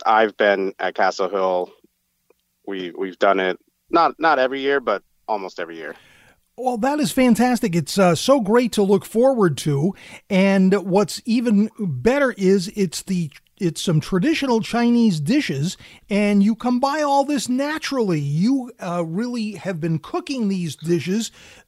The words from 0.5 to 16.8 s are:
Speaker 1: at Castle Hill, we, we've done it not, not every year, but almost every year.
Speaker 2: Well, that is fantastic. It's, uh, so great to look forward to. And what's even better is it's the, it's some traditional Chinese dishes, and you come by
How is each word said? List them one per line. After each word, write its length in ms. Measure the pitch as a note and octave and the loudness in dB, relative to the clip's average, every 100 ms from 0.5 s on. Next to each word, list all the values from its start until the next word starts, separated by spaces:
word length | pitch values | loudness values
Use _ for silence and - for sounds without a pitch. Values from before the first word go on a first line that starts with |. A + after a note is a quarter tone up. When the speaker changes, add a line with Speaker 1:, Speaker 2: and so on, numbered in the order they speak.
| G2 F#2+ - | 2 -2 -4
Speaker 1:
at 160 | F#2 - | -6 -2
Castle 320 | G2 F2+ F#2 | -2 0 -2
Hill, 420 | G2 F#2 F2+ F2+ - _ _ _ _ _ _ _ _ - | -2 0 -2 -4 -10 _ _ _ _ _ _ _ _ -12
we, 240 | G2 F2+ - | -10 -8 -8
we've 220 | F#2+ F2 | -10 -2
done 200 | G2+ F#2+ | 2 2
it 200 | F#2 - _ _ _ | 0 -2 _ _ _
not, 260 | E3+ D#3 - | 2 2 2
not 200 | D#3+ C#3+ | 0 2
every 220 | C3 C3+ | 2 0
year, 180 | C3+ C#3+ | -2 -2
but 240 | A#2+ G2 - _ - | 0 -4 -6 _ -6
almost 320 | G#2 F#2+ - | -6 -6 -10
every 160 | E2+ E2 | -12 -10
year. 200 | D#2 - _ _ _ _ _ - | -14 -14 _ _ _ _ _ -8
Speaker 2:
Well, 220 | B3+ B3 | -4 -2
that 220 | B3+ D4+ | -2 0
is 120 | A3 | -2
fantastic. 640 | - B3+ G#3 B3 - A3+ E3+ | 2 4 4 2 2 0 -2
It's, 220 | D3+ - | -2 2
uh, 160 | F3+ E3 | 2 4
so 240 | - C#4 | 2 2
great 320 | F#3+ A#3 B3+ | 4 2 2
to 100 | - | 2
look 200 | G3 G3 - | 2 2 0
forward 520 | A3 C4 B3+ F#3 B2+ | 2 2 4 2 2
to. 360 | D#3 C#3 E3+ - - - - | -2 0 0 -4 -12 -18 -2
And 440 | F#3+ G3 G3 F#3+ G3+ F#3 | 2 4 4 4 2 2
what's 340 | F#3 G3 - - | 0 0 -2 -2
even 440 | A#3 A#3+ G3+ G#3+ - | -2 2 2 0 -2
better 540 | G3+ B2+ B2+ C4+ C4+ G3 | -6 -2 0 2 0 0
is 300 | F#3+ G3 F3+ A3 | 2 2 0 -4
it's 260 | F#3+ - | -4 -4
the, 300 | - F#3 D#3+ - _ - | -6 -4 -4 -10 _ -6
it's 240 | F3+ D#3+ | -4 -4
some 180 | - D#3 | -2 0
traditional 640 | - F#3+ A#3 D#4+ C#4 A3+ | 0 0 0 0 0 0
Chinese 580 | - A3+ A#3+ A#3+ A3+ D#3+ | 0 0 2 4 2 2
dishes, 580 | C#3+ C#4+ C4+ C3+ D#3+ - - - - | 0 0 0 -2 -4 -6 -16 -20 -4
and 340 | G3+ G#3 G3+ | 0 2 4
you 120 | G3+ A3+ | 4 2
come 240 | B3 | 0
by 220 | B3 | 0